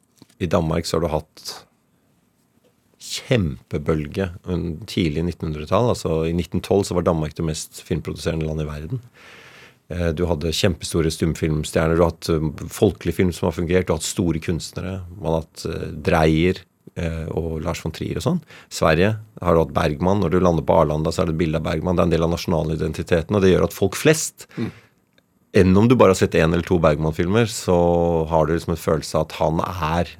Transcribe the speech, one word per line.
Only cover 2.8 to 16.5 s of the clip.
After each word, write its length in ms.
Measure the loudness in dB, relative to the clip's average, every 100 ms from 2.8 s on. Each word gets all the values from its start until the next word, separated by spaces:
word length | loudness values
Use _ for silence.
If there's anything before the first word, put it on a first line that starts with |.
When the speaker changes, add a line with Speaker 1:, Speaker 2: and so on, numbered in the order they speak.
| _ _
Speaker 1:
kjempebølge 1300 | -14 -10 -2 0 0 -6 -8 -6 -2 -2 -4 -4 -6 -6 -6
en 160 | -4 -4 -8 -6
tidlig 360 | -2 0 0 -4
nittenhundretall. 600 | -4 -6 -6 -2 0 2
Altså 300 | 0 -2 -2 0
i 40 | -2
nitten 260 | -2 -4
tolv 220 | 0 0 2
så 80 | 0
var 80 | 0
Danmark 280 | 0 -2 -4
det 80 | -4
mest 340 | -6 -10 -14 -6
filmproduserende 600 | -6 -6 -6 -4 -4 -4
landet 200 | -4 -6
i 40 |
verden. 300 | -8 -10 -10 -12 _ -20 -20 -20 -20 -20 _ -10
Eh, 200 | -4 -2 0
du 80 | 0
hadde 240 | 0 -2 0
kjempestore 560 | 0 -2 -2 0 0
stumfilmstjerner, 840 | 0 -2 0 0 -2 -2 0 2 4
du 40 | 2
har 80 |
hatt, 160 | 0 -2
eh, 360 | -2 -2 -6 -10
folkelig 440 | 0 0 2 -2 0
film 160 | -2 0
som 140 | -4
har 80 | -2
fungert, 300 | 0 0 0
du 60 |
har 60 | -2
hatt 80 | -4
store 320 | -2 -2 -2
kunstnere, 640 | -4 -6 -6 -10 -8 -10 -12 -8
man 140 | -2
har 80 | -2
hatt, 240 | -4 -10 -10
eh, 240 | -8 -8
Dreyer, 640 | -6 0 4 4 4 2